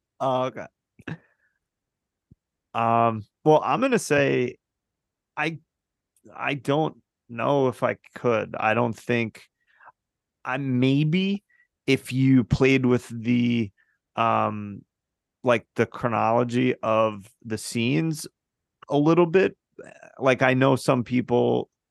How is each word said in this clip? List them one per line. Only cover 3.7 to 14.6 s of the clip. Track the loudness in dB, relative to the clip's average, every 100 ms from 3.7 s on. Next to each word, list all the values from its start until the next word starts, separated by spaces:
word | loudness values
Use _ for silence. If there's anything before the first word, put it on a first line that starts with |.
| -2
gonna | 0 -2
say | 0 0 0 0 -4 -8 _ _ _ _ _ _ _ -8
I, | -8 -8 _ _ _ _ _ _ -20
I | -10 -6
don't | -6 -2 -2 -2 -6 _ _ -16
know | -6 0 2 0
if | 0
I | -4 -4 _
could. | -4 0 0 -2 -2
I | 0
don't | 2 0 -4
think | -4 -2 -2 -8 -20 _ _ _ -20 _ _ _ _ _ -8
I, | -6
maybe | -2 0 2 2 2 0 0 -4 _ _ _ _ 0
if | 0 0
you | 0 4 4
played | 4 2 4 4 4
with | 0 -2
the, | -8 -2 0 0 -2 -4 _ _ _ _ -2
um, | 0 0 -2 -4